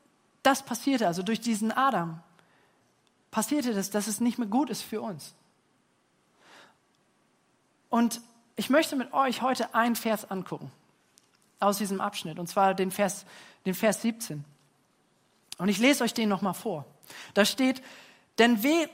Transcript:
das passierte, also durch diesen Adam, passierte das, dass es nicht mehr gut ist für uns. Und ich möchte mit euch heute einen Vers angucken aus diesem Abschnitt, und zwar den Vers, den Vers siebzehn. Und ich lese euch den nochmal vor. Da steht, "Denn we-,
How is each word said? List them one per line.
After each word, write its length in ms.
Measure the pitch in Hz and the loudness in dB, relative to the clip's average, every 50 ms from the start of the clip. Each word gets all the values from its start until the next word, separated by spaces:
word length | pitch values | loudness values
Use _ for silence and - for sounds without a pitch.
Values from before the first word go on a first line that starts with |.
| _ _ _ _ _ _ _ _ _ | _ _ _ _ _ _ _ _ _
das 200 | 262 277 - - | 4 4 4 0
passierte, 440 | - 247 - - 285 269 240 226 | -8 -10 -4 0 0 0 2 2
also 160 | 180 170 180 185 | 0 0 0 -2
durch 180 | 185 226 220 | -2 -2 -2
diesen 300 | 226 233 226 202 220 220 | 0 -2 -2 0 0 -2
Adam, 500 | - - 262 277 254 185 170 170 160 165 - _ _ _ _ _ _ _ _ _ _ _ _ _ _ _ _ _ _ _ _ _ | 0 2 2 2 2 0 -2 -2 -6 -10 -14 _ _ _ _ _ _ _ _ _ _ _ _ _ _ _ _ _ _ _ _ _
passierte 440 | - 220 214 - 294 294 247 247 226 | -4 -4 -2 -2 -2 -2 -2 -2 -2
das, 160 | 196 196 196 | -2 -4 -2
dass 160 | - 208 202 | -4 -4 -4
es 140 | 220 208 - | -2 -4 -2
nicht 180 | 233 247 - - | 0 -2 0 -2
mehr 100 | 240 202 | -6 -2
gut 220 | 202 254 302 254 | 0 -2 0 -2
ist 120 | 220 - - | -4 -8 -8
für 200 | - - 214 - | -8 -8 -8 -8
uns. 320 | 233 185 147 - - - _ _ _ _ _ _ _ _ _ _ _ _ _ _ _ _ _ _ _ _ _ _ - - - - - _ _ _ _ _ _ _ _ _ _ _ _ _ _ _ _ _ _ _ _ _ _ _ _ | -8 -10 -12 -14 -18 -20 _ _ _ _ _ _ _ _ _ _ _ _ _ _ _ _ _ _ _ _ _ _ -20 -20 -20 -20 -20 _ _ _ _ _ _ _ _ _ _ _ _ _ _ _ _ _ _ _ _ _ _ _ _
Und 300 | - 233 233 233 - - - - _ _ _ _ _ | 2 2 2 2 0 -4 -12 -20 _ _ _ _ _
ich 140 | - 202 - | -8 -2 2
möchte 260 | 254 302 320 311 - | 2 2 2 2 -2
mit 160 | 277 240 - - | -4 -4 -2 0
euch 300 | - 269 262 226 - 226 | 2 2 2 0 0 0
heute 320 | 262 254 - 233 - - | 0 0 0 -2 -2 2
einen 200 | 233 233 240 233 | 2 2 2 0
Vers 360 | - - 226 220 208 - - | 0 0 -2 -2 -2 -2 -6
angucken 420 | 196 190 180 - 165 143 - 139 - _ _ _ _ _ _ _ _ _ _ _ _ _ _ _ _ _ | -8 -8 -6 -6 -10 -10 -10 -14 -16 _ _ _ _ _ _ _ _ _ _ _ _ _ _ _ _ _
aus 160 | 208 202 202 | 0 0 2
diesem 240 | 196 214 185 196 190 | 0 -2 -4 -2 -4
Abschnitt, 380 | - 202 202 - - 170 156 180 | -4 -4 -6 -6 -10 -10 -8 -8
und 100 | 175 165 | -10 -4
zwar 240 | - 208 196 190 190 | 2 4 4 4 4
den 160 | 185 190 185 | 2 -2 -4
Vers, 360 | 185 - 202 190 180 - - - - - - - - _ _ | 0 -2 -2 -2 -2 -6 -12 -18 -20 -20 -20 -20 -20 _ _
den 80 | 190 180 | -4 -2
Vers 260 | - - 220 190 - | 2 2 2 2 2
siebzehn. 440 | - 226 226 226 - - 156 147 143 - - _ _ _ _ _ _ _ _ _ _ _ _ _ _ _ _ _ _ _ - - | -2 -4 -4 -4 -8 -10 -10 -10 -12 -14 -20 _ _ _ _ _ _ _ _ _ _ _ _ _ _ _ _ _ _ _ -10 -4
Und 100 | 175 202 | 0 0
ich 100 | 202 180 | 2 4
lese 260 | 233 269 285 277 247 | 4 4 4 4 2
euch 100 | 233 - | -2 0
den 140 | - 226 214 | 0 0 0
nochmal 240 | 202 175 208 196 175 | 0 0 0 -2 -4
vor. 320 | - - 226 185 151 135 - - _ _ - - - - - - | -4 -6 -6 -6 -6 -8 -12 -20 _ _ -20 -20 -18 -18 -4 2
Da 100 | - 202 | 2 4
steht, 380 | 214 - - 262 262 262 - - - - - - - - _ _ _ _ - | 4 4 2 2 2 2 -2 -8 -18 -20 -20 -20 -20 -20 _ _ _ _ 4
"Denn 240 | 220 240 240 208 208 | 6 6 6 4 4
we-, 260 | 277 311 339 320 - | 4 4 4 2 0